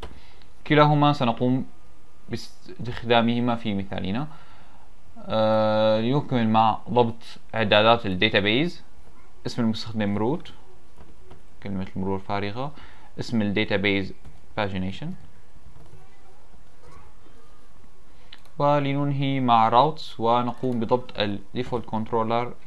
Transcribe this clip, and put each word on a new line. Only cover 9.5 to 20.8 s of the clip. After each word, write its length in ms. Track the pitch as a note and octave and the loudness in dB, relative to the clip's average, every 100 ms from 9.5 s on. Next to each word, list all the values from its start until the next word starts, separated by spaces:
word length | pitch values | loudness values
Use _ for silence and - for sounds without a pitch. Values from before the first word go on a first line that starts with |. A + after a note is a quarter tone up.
| - | 0
المستخدم 560 | A#2 G#2+ - G#2+ G2+ G#2 | 0 0 -2 -2 0 0
روت، 340 | A2 F3 - - - - - - - - - - - - | 0 -2 -4 -6 -6 -6 -6 -6 -6 -8 -8 -8 -8 -6
كلمة 240 | G2+ F#2+ F#2+ G2 | -4 -4 -2 -2
المرور 240 | F#2+ F#2+ | -2 -2
فارغة، 520 | - G2+ G2+ G#2 C#3+ - - - - - | -2 -2 -2 -4 -6 -6 -8 -8 -6 -6
اسم 220 | - A#2+ | -2 0
الداتابيز 720 | G2+ G2 G#2 G#2 G2+ G2 F#2+ - - - - - | 2 0 0 2 2 2 0 -4 -8 -8 -6 -4
باجينيشن، 560 | G#2 G2 F#2 G2 D3+ F#3 - - - - - - - - - - - - - - - - - - - - - - - - - - - - - - - - - - | -2 -2 -4 -4 -6 -6 -6 -8 -6 -6 -6 -8 -8 -8 -8 -8 -8 -6 -6 -6 -6 -6 -6 -8 -8 -8 -8 -8 -8 -8 -8 -8 -8 -8 -8 -6 -8 -8 -6 0
ولننهي 840 | D3 C#3+ C#3 C#3 C#3+ C#3 C#3 C3+ | 2 4 2 2 0 0 0 2
مع 300 | B2+ A#2 A2+ | 6 6 8
راوتس 500 | A#2 C#3+ D#3+ - - | 6 6 2 -6 -2
ونقوم 600 | A2+ A#2+ A#2+ A#2 C3 | 2 2 2 -2 -2
بضبط 400 | A#2+ | 0